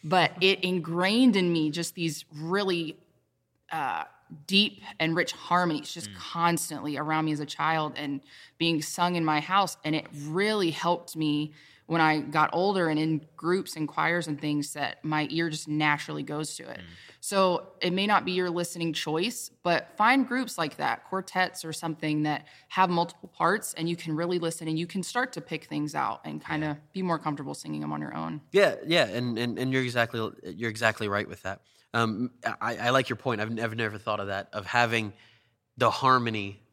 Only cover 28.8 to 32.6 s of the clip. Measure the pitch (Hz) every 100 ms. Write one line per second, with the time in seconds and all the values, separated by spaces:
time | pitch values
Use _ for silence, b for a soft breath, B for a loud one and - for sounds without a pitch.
28.8 | - 170 117 107 123 113 120 98 131 131
29.8 | 127 120 113 117 110 - - 87 117 107
30.8 | 113 107 107 101 - 101 95 98 b b
31.8 | b 117 113 104 123 _ 113 -